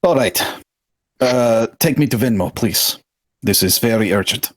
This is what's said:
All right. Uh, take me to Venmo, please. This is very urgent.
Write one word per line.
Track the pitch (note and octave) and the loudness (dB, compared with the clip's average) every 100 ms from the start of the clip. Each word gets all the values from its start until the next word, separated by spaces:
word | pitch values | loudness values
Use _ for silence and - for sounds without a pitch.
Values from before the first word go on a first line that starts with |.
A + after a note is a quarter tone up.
All | F#3 | 2
right. | D#3 - - - - - _ _ _ _ _ | 2 0 -2 -6 -8 -18 _ _ _ _ _
Uh, | B2+ B2+ A#2+ A2+ A2+ _ | -2 2 2 2 0 _
take | E3 C#3 | 0 2
me | C#3+ | 0
to | A#2 | 0
Venmo, | B2+ G#2+ D#2+ | 0 0 -2
please. | - A2 E2+ - - _ _ _ _ | -2 -2 0 -4 -6 _ _ _ _
This | - F#2+ | -2 0
is | F#2+ - | 0 0
very | A#2+ A2+ G#2+ | 0 2 2
urgent. | G2 F#2+ - - | 0 0 -6 -8